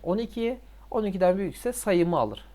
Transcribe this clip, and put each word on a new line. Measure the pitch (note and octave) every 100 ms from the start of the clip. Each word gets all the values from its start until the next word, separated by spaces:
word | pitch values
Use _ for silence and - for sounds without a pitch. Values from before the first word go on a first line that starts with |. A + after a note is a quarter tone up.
on | - G3
ikiyi, | A#3 A#3 A#3 B3+ - - -
on | A#3
ikiden | G#3+ F#3+ F3+ F#3
büyükse | F#3+ - A#3+
sayımı | A#3+ G#3+ F3 E3+ E3
alır | A2 G#2 -